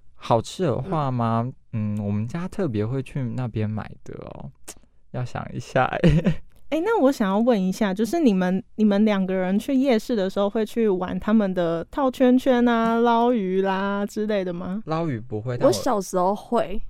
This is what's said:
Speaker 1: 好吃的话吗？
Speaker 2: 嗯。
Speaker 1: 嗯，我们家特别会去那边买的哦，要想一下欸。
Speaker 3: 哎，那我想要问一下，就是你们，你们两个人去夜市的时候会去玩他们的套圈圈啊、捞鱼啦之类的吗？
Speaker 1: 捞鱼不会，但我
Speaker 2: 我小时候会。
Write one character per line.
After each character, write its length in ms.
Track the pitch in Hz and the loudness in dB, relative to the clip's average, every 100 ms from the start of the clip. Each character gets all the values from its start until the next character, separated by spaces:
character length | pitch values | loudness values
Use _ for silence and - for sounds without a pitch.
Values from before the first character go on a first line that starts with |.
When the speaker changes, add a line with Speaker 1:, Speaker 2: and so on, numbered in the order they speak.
| - - | -20 -12
Speaker 1:
好 200 | - 117 | 0 0
吃 220 | 107 - | 0 -4
的 180 | 180 110 | -2 -2
话 280 | 131 165 139 | -2 -2 -2
吗？ 400 | 123 117 113 120 - - | 0 0 0 -2 -8 -10
Speaker 2:
嗯。 240 | 110 107 104 | -6 -4 -2
Speaker 1:
嗯， 80 | |
我 80 | 104 | -2
们 160 | 104 117 | -2 -2
家 200 | 170 180 | -6 -6
特 200 | - 180 | -4 -2
别 180 | 107 107 | -2 -2
会 160 | 131 | -4
去 200 | 131 147 | -6 -6
那 260 | 123 113 127 | -6 -4 -4
边 220 | 110 107 | -4 -4
买 200 | 107 - - | -4 -8 -14
的 120 | - - - | -16 -14 -14
哦， 240 | - 139 - - - - _ - | -14 -16 -16 -18 -20 -20 _ -12
要 120 | 123 | -8
想 240 | 123 - 82 | -6 -8 -8
一 60 | 131 | -10
下 260 | - 135 127 | -2 2 2
欸。 560 | - 175 151 185 156 - - - | 4 4 6 4 0 -4 -14 -6
Speaker 3:
哎， 100 | 311 | -2
那 160 | 370 466 | 0 4
我 120 | 269 | 4
想 160 | 269 196 | 4 0
要 120 | 196 | 2
问 200 | 233 220 | 4 2
一 120 | 185 | 2
下， 220 | 190 208 | 0 -2
就 100 | 185 | 0
是 160 | 233 339 | 0 2
你 140 | 294 | 4
们， 280 | 190 180 185 - - | 4 2 0 -4 0
你 80 | |
们 200 | 214 202 214 | 2 4 4
两 200 | 202 185 | 2 0
个 80 | |
人 240 | 190 185 196 | -2 0 0
去 160 | 233 | 0
夜 240 | 269 277 220 | 0 2 2
市 180 | - 240 | 0 -2
的 140 | 190 | -2
时 100 | 196 | 0
候 100 | 202 | -2
会 160 | 226 214 | 0 -4
去 240 | - 220 | 0 0
玩 280 | 185 185 185 | 0 -2 -4
他 140 | - | 2
们 180 | 220 196 | 2 2
的 320 | 185 170 165 170 | 0 0 -2 -4
套 220 | - 269 | -2 -2
圈 260 | 254 254 254 | 2 4 4
圈 300 | 269 247 240 | 4 4 4
啊、 300 | 233 226 233 | 2 2 2
捞 340 | 240 233 240 | 2 4 2
鱼 300 | 247 190 185 | 2 0 0
啦 440 | 190 190 196 202 202 | 0 0 -2 -2 -4
之 220 | - 208 | -4 -2
类 160 | 208 | -2
的 80 | 185 | -2
吗？ 320 | 175 180 196 180 | -6 -6 -8 -4
Speaker 1:
捞 220 | 160 165 | -4 -2
鱼 120 | 117 | -4
不 220 | 107 107 | -6 -8
会， 160 | 113 123 | -6 2
但 40 | |
我 60 | 269 | 2
Speaker 2:
我 40 | |
小 300 | 381 - 214 | 2 0 0
时 160 | 185 180 | 0 0
候 180 | 180 202 | 2 0
会。 460 | - 233 - 208 - | -2 -2 0 -2 -4